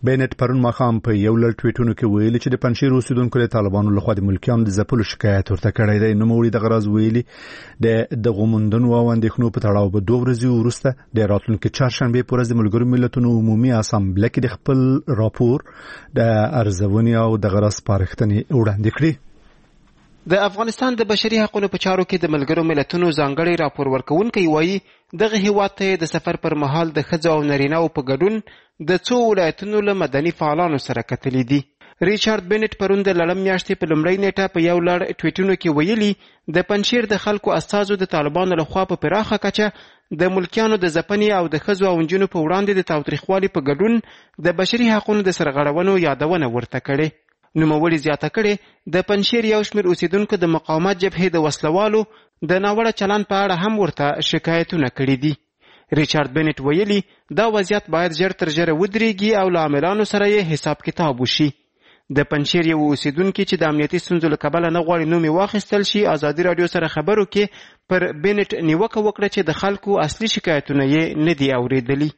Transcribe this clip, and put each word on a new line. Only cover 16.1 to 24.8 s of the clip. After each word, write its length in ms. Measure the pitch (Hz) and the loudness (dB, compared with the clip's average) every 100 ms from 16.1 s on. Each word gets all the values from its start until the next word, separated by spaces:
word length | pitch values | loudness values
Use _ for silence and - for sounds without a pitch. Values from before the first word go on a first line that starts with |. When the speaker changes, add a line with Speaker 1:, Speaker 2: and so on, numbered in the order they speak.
| 127 | 0
Speaker 1:
د 40 | 117 110 107 147 | 2 2 2 0
ارزونې 540 | 104 90 101 104 117 117 | 0 0 0 2 2 2
او 120 | 113 110 | 2 0
دغه 300 | 104 95 107 | 0 2 0
راز 80 | 98 | -2
سپارښتنې 560 | - 98 95 - 110 104 - | -2 -2 -2 -2 0 0 0
وړاندې 400 | 139 110 101 107 - | 0 0 0 -2 0
کړي. 160 | 156 147 - - - _ _ _ _ _ _ _ - | -2 -2 -10 -20 -20 _ _ _ _ _ _ _ -2
Speaker 2:
د 80 | |
افغانستان 600 | 185 202 190 226 214 254 | 0 0 -2 -6 -2 -4
د 120 | 240 220 | -2 -2
بشري 280 | 208 220 220 | 0 0 0
حقونو 280 | 214 208 202 | 0 -2 -2
په 100 | 190 | -2
چارو 240 | 196 185 | -2 0
کې 200 | 180 185 | 0 0
د 80 | 165 | 0
ملګرو 320 | 151 135 165 | -2 0 0
ملتونو 440 | 160 151 139 175 175 | 2 0 0 0 0
ځانګړی 440 | 151 143 139 170 170 | 0 -2 0 -2 0
راپور 280 | 151 - 135 | -2 -2 -2
ورکوونکی 540 | 131 - 151 226 220 175 | -2 0 0 0 0 2
وایي، 300 | 151 165 196 | 2 0 -2